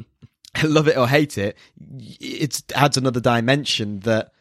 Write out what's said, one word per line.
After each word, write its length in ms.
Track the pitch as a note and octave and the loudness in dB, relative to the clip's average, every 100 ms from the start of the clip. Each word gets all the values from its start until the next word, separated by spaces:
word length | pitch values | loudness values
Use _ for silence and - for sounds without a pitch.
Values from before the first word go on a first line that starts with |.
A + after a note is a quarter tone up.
| - _ | -18 _
<laughs> 440 | - _ - - | -20 _ -10 -2
love 240 | D#3 D3+ D3+ | 2 4 4
it 80 | C3 | 2
or 100 | A#2+ | 4
hate 300 | C#3+ D3 - | 4 2 -2
it, 180 | G2+ - - - | -6 -6 -18 -20
y-, 380 | - C3+ A2+ - | -20 -20 -20 -14
it 420 | - - D3 - - | -12 -6 -4 -6 -6
adds 220 | - C#3 C3 | 0 0 0
another 240 | C3 A#2+ | -2 0
dimension 800 | B2 A#2 A#2 C#3+ C#3 - G#2 G2+ | 2 2 2 0 0 -4 -4 -6
that, 320 | G#2 A2 - _ | -2 -2 -2 _